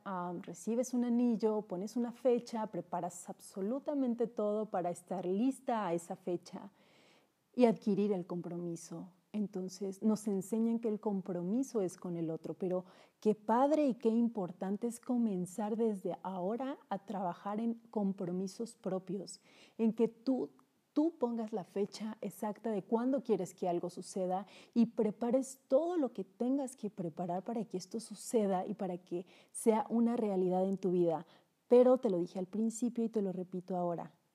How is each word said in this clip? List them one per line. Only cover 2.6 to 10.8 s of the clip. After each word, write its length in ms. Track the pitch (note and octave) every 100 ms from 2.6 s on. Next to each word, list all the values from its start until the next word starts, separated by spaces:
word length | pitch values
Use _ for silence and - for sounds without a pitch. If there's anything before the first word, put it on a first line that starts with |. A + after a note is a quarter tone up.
| G#3+
preparas 640 | B3+ B3+ F3+ E3+ - -
absolutamente 960 | A3 - G3 G3 C4+ C#4+ C#4+ B3+ A#3 A#3
todo 400 | A#3 G#3 G#3+ G#3+
para 220 | F#3+ F3
estar 360 | E3+ - F#3+
lista 640 | F3+ G3 C4 C4 - A3+ F#3
a 60 |
esa 220 | E3+ -
fecha 560 | F#3 - F3 - F#3 G3 _ _ _ _ _ _ _ _
y 120 | -
adquirir 480 | A#3 A3 G#3+ G3 G3+
el 120 | F#3+
compromiso. 840 | F3 F3+ E3 F3 F3 E3 - E3+ F3+ - _
Entonces, 720 | G#3+ G3 F#3 F#3 - G3 G3
nos 260 | A3 G#3+ G#3+
enseñan 520 | G3 F3+ A3 A#3
que 80 | A#3